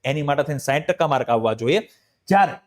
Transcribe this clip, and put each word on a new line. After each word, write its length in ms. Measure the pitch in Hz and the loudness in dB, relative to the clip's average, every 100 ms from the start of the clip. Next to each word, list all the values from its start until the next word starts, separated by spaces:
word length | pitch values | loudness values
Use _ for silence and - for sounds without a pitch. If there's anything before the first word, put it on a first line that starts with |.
એની 180 | 127 147 | -6 -4
માટે 220 | 143 143 | -2 -2
થઈને 160 | 147 143 | -2 -4
સાઈઠ 260 | - 139 151 | -2 -2 -2
ટકા 200 | 180 160 | -2 0
માર્ક 220 | 135 120 | 0 0
આવવા 240 | 117 110 | 0 0
જોઈએ. 260 | 113 117 185 220 _ _ _ - | 0 0 0 -2 _ _ _ 0
જ્યારે 260 | 190 185 - | 4 4 0